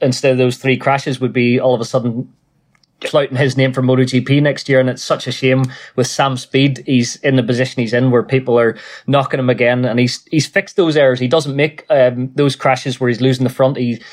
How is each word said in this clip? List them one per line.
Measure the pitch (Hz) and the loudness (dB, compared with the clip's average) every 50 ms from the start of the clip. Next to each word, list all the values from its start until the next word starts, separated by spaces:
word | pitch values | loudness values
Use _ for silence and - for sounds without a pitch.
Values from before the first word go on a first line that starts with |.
instead | - 131 127 - - 135 | -2 -2 0 0 0 0
of | 131 127 | 2 2
those | 127 123 123 | 2 0 -2
three | - - 135 127 | -2 -2 -2 -2
crashes, | - - 139 139 135 - 147 131 - | 0 0 0 0 0 -2 -4 -4 -4
would | 131 117 104 | -4 -4 -2
be | 127 120 120 120 127 | 0 0 2 2 2
all | - 131 123 | 2 0 0
of | 113 | 0
a | 117 | -2
sudden | - - 131 117 123 113 123 127 - _ _ _ _ _ _ _ _ _ _ _ _ _ _ - | -4 -4 -2 -2 -2 -4 -6 -10 -10 _ _ _ _ _ _ _ _ _ _ _ _ _ _ -10
flouting | - - 151 143 - 131 | -2 0 0 0 0 -2
his | 127 147 131 123 | 0 0 0 2
name | 131 131 131 127 | 0 0 0 0
for | 135 | 0
MotoGP | 131 127 131 127 131 127 131 123 120 135 139 147 | 0 2 2 2 2 2 0 -2 0 2 2 2
next | 147 147 139 - - - | 2 0 -2 -4 -2 0
year. | 135 131 | 2 2
And | 131 127 | 2 0
it's | 117 - - | -2 -6 -4
such | - 160 131 - | -4 -4 -4 -4
a | 127 117 | -8 -6
shame | - 135 131 131 131 131 127 - - - - _ | -2 0 0 2 2 0 -2 -4 -14 -20 -6 _
with | - 123 | -2 -2
Sam's | - - - 143 139 131 123 | -2 0 -2 -2 -2 -2 -6
speed. | - - - 135 135 143 131 - - | -10 -4 0 2 2 2 0 -4 -4
He's | - 135 123 120 - - | 0 0 0 0 -2 -6
in | - - 143 135 | -4 -2 0 2
the | 131 113 | 2 2
position | 107 123 120 127 123 - 131 | 0 0 -2 -2 -2 -2 -4
he's | 120 107 | -4 -2
in | 117 120 131 131 | 0 2 2 4
where | 120 120 110 | 2 2 0
people | - 135 131 131 127 120 | 0 -2 -2 0 2 2
are | 120 117 113 107 - - - - - _ | 2 2 2 0 -4 -14 -20 -20 -12 _
knocking | - 135 139 131 - - 135 | 0 0 0 0 0 -4 -2
him | 127 123 | 0 0
again. | 123 - 120 120 123 123 127 | 0 2 2 2 2 2 0
And | 120 110 123 | 0 2 0
he's, | 123 120 - - _ _ | 0 0 -2 -8 _ _
he's | - 156 147 | -2 -2 -2
fixed | - - 196 196 - - | 0 -2 -4 -4 -2 -2
those | - 180 160 147 | 0 0 2 4
errors. | 151 139 131 127 123 | 4 4 4 4 2
He | 127 | 0
doesn't | 123 160 165 143 143 135 | 0 0 0 0 -2 0
make, | 139 147 156 151 - - - | 0 0 0 -2 -10 -2 0
um, | 156 139 127 123 120 123 127 131 - | 2 4 4 2 2 -2 -6 -4 -2
those | 147 143 139 131 | 0 0 0 0
crashes | - - 139 135 - - 139 123 - | 0 0 0 0 0 -4 -8 -6 -2
where | 131 120 | -2 -2
he's | 120 110 | 0 2
losing | 127 131 131 127 135 | 0 0 2 2 -2
the | 123 | -2
front. | 127 - 135 131 131 | 0 2 0 0 2
He, | 131 123 120 117 - - - | -2 -4 -4 -4 -6 -10 -20